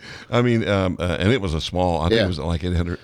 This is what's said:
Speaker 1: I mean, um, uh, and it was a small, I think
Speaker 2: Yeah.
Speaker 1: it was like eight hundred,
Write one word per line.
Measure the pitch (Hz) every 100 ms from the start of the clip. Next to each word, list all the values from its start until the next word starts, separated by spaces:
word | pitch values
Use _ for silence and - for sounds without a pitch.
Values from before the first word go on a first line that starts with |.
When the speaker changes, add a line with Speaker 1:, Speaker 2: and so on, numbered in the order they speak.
| - - -
Speaker 1:
I | 117
mean, | 123 117 101
um, | 98 92 -
uh, | 87 80
and | 92
it | 127
was | 95
a | 78
small, | - 85 90 82
I | 82
think | 113
Speaker 2:
Yeah. | 95
Speaker 1:
it |
was | 80
like | 76 85
eight | 90 87
hundred, | 85 -